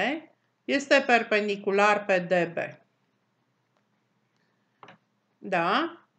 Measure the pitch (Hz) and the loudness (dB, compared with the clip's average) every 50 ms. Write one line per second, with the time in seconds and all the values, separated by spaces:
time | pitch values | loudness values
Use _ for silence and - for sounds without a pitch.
0 | 196 247 302 320 - - _ _ _ _ _ _ _ - 262 277 277 - 294 269 | -2 -2 -4 -6 -10 -16 _ _ _ _ _ _ _ -4 -4 -2 0 2 2 2
1 | 269 - 240 226 220 - 214 208 208 208 202 202 - 202 196 202 208 214 208 208 | 4 4 2 2 2 0 -2 -2 0 -2 -4 -4 -2 0 2 4 4 4 2 2
2 | 202 - 190 180 175 170 185 175 170 170 165 - - - - - _ _ _ _ | 0 0 0 0 0 0 0 0 0 -2 -4 -8 -8 -8 -10 -18 _ _ _ _
3 | _ _ _ _ _ _ _ _ _ _ _ _ _ _ _ _ _ _ _ _ | _ _ _ _ _ _ _ _ _ _ _ _ _ _ _ _ _ _ _ _
4 | _ _ _ _ _ _ _ _ _ _ _ _ _ _ _ _ - - - _ | _ _ _ _ _ _ _ _ _ _ _ _ _ _ _ _ -20 -20 -20 _
5 | _ _ _ _ _ _ _ _ - 202 185 170 165 180 214 269 330 330 - - | _ _ _ _ _ _ _ _ -8 -4 -2 0 0 2 0 0 -2 -4 -8 -14
6 | _ _ _ | _ _ _